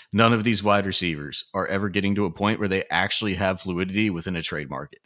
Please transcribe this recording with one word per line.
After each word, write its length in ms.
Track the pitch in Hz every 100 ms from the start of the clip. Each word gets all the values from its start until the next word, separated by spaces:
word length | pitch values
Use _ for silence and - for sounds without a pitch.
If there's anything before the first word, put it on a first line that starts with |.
| -
none 180 | 104 113
of 120 | 117
these 180 | 110 101
wide 240 | 104 101 95
receivers 580 | - 90 73 71 - -
are 140 | 98 87
ever 240 | 95 101
getting 240 | 98 98
to 100 | 101
a 80 | 95
point 260 | - 104 110
where 100 | 101
they 160 | 95 -
actually 440 | 82 98 - 107
have 260 | 92 95 92
fluidity 480 | 92 87 92 98 107
within 260 | 85 92
a 60 | 87
trade 300 | - 78 69
market. 300 | 67 73 -